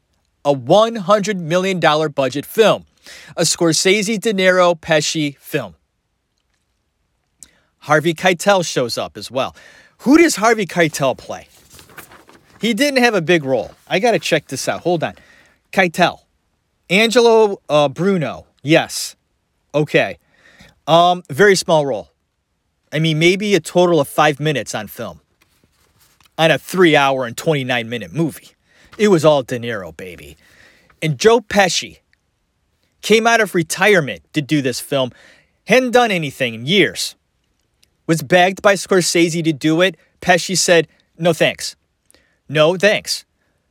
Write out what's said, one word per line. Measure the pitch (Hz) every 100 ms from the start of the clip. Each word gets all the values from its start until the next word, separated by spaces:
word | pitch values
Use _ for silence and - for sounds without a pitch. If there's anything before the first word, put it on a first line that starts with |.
| _ _ _ _
a | 143
one | 139 117 190 226
hundred | 226 175 214 202 196
million | 160 180 190 185
dollar | 160 151 156
budget | 143 131 131 -
film, | - 214 120 82 _ - - - -
a |
Scorsese, | 165 - 170 156 190 202 202 226
De | 233
Niro, | 196 185 185 175 170
Pesci | - 156 151 160 147 139
film. | - 147 104 80 _ _ _ _ _ _ _ _ _ _ _ _ _ _ _ _ - _ _ _
Harvey | - 151 156
Keitel | 160 185 185 202 196
shows | 165 - 120 117
up | 98 -
as | 101
well. | 120 117 - - - _ _
Who | - 311
does | 339 -
Harvey | 220 220
Keitel | 185 180 165 - 135 113
play? | - 92 - _ _ - - - - - _ - _ _
He | 214
didn't | 214 285 269
have | 240
a | 208
big | 160 175
role. | 135 127 101 - -
I | 170
gotta | 240 196
check | - 160 -
this | 131 -
out. | 101
Hold | 165 175
on. | 127 90 _ _ _ _ _
Keitel. | - 185 160 165 - _ _ _ _ _ _ -
Angelo, | 185 226 240 233 226 214 196 -
uh, | 147 147
Bruno. | 135 185 190 131 82 - _
Yes. | 135 160 113 - - - _ _ _ _ _
Okay. | 143 151 156 110 98 _ _ _ _ - _ -
Um, | 165 175 180 -
very | 135 202 185
small | - 160 143
role. | 110 - _ _ _ _ _ _ _ _
I | 151
mean, | 160 156
maybe | 170 190 208
a | 185
total | - 180 180 165
of | 139
five | - 151 143
minutes | 151 135 104
on | 120 104
film. | - 107 82 _ _ _ _ _ _ _ _ _ _ _ -
On | 160
a | 139
three | - 185 175
hour | 147 139 135
and | 120
twenty-nine | 113 - 147 127 123 113
minute | 120 92
movie. | 107 160 - - _ _ _ _ -
It | 214
was | 175
all | 156 147
De | 123 123
Niro, | 117 110 90 82
baby. | 95 82 73 73 _ _ _ _ _ _
And | 156 131
Joe | 220 226
Pesci | - 202 185 - 107 - _ _ _ _ _ _ _ _ _ _
came | - 220 226
out | 233
of | 208
retirement | 180 160 - 196 196 135 92 _
to | -
do | 131 156
this | 131 117
film. | - 139 127 - _ _ _ _ -
Hadn't | 233 254
done | 233 233
anything | 185 147 - 123
in | 110 127
years. | 202 131 - - - _ _ _ _ _ _ _ _ -
Was | 165
begged | 139 180 180 190
by | 208
Scorsese | 196 - 196 160 175 170 165
to | 160
do | 147 156 160
it. | 185 175 _ _
Pesci | - 180 - 185
said, | - 170 151 _ _ -
"No, | 170
thanks." | 156 151 - - - _ _ _ _ _ _ -
"No, | 143 151 185
thanks." | 202 170 - - - _ _ _ _